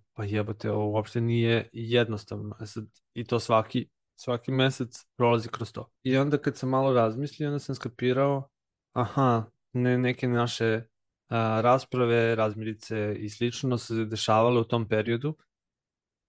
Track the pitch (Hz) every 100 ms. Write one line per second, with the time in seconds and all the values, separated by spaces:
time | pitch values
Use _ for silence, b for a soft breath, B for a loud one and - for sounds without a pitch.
0 | _ - 101 107 107 104 110 107 104 107
1 | 107 120 117 117 113 117 - 117 113 120
2 | 110 104 - 104 104 - 107 113 107 _
3 | _ 123 117 120 - 113 110 127 - _
4 | _ - - 120 - 131 135 131 120 -
5 | - - 120 117 110 - 113 113 - _
6 | 131 131 143 143 143 - 131 131 135 127
7 | 113 113 143 - 147 143 - 127 123 -
8 | 123 127 139 135 131 _ _ _ _ 123
9 | 117 143 131 117 110 _ _ 127 123 123
10 | 127 123 127 120 117 - 113 113 113 _
11 | _ _ _ 117 110 110 120 131 - 127
12 | 120 117 113 110 110 104 110 107 - 110
13 | 104 101 107 - 120 120 131 120 - 113
14 | 110 110 - 110 117 123 113 120 107 107
15 | 110 117 147 156 _ _ _ _ _ _
16 | _ _